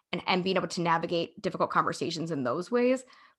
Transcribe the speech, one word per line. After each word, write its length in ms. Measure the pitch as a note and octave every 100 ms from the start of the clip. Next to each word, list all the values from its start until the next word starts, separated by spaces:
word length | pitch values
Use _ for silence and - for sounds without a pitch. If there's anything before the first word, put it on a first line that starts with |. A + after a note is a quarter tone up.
| _
and, 100 | E3+ -
and 180 | F#3
being 120 | F#3 F3+
able 120 | F3+
to 120 | -
navigate 600 | E3+ E3 E3+ E3+ E3 -
difficult 280 | F3+ - E3
conversations 600 | - D#3+ - C#3 E3 E3
in 140 | D3
those 260 | B2 D3 F3
ways 340 | A#3+ B3 B3+ - - -